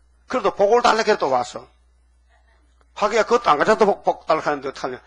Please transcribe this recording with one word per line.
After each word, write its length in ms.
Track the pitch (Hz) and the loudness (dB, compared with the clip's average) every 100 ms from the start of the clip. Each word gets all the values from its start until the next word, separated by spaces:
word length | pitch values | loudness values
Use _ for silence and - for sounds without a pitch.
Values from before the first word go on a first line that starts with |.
| _ _ _ | _ _ _
그래도 260 | 254 196 | -4 -4
복을 280 | - 202 233 | 0 2 2
달라고 280 | 233 220 214 | 2 2 0
해도 200 | 202 160 | 0 0
와서. 360 | 127 120 120 117 _ _ _ _ _ _ _ _ _ _ _ _ | -2 -2 -10 -18 _ _ _ _ _ _ _ _ _ _ _ _
하기야 300 | - 208 220 | -6 -2 0
그것도 260 | 202 240 - | 2 0 2
안 80 | 147 | 2
가져도 280 | 156 214 202 | 2 4 2
복, 180 | 196 | 2
복 220 | - 170 - | -4 -6 -2
달라고 200 | 160 160 | -2 -2
하는데 220 | 147 135 | -6 -8
어떡하냐. 320 | - 143 123 | -10 -10 -12